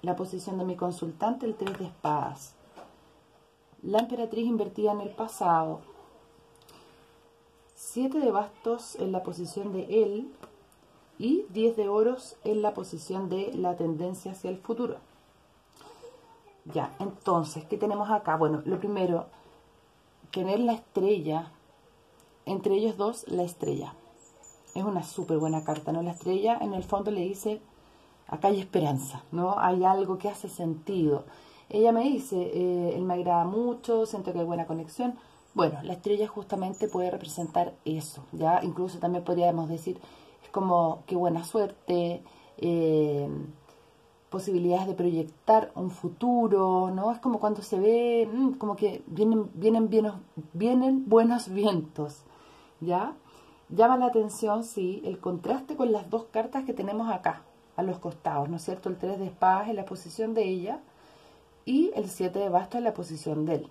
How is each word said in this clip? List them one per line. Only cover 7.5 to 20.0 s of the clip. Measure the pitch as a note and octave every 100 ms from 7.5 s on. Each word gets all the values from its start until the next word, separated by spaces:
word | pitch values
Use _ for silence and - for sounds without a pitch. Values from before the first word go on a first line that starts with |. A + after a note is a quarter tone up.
| _ _ -
Siete | - A#3 C4 D4+
de | C4
bastos | G3+ G#3 - A3+ A#3 - -
en | F#3+
la | F#3
posición | F3+ E3 F3 - G3+
de | F#3 D#3 G#3+
él. | G3+ G#3 C4+ - - - _ _ _ _ _ _
Y | A3 E4+ G4+
diez | F#3+ A3+ A3+
de | G3+
oros | G#3 A3 B3+ - - -
en | G#3+
la | G#3
posición | G3+ F#3 E3 - F#3 F#3
de | F#3 G4
la | - F3+ F3
tendencia | E3 D#3 F3+ F#3 F#3+
hacia | F#3 F#3
el | F#3
futuro. | - A#3 B3 - - _ _ _ _ _ _ - - - - - - - - -
Ya, | D#3 D3+ C3 -
entonces, | - - - F3 D#3 D#3+ -
¿qué | G#3
tenemos | - G#3 G#3
acá? | G#3+ - D#3+
Bueno, | D#3 D3+
lo | - F3+
primero, | G3+ G3 F3+ E3+ - - - - _ _ _ _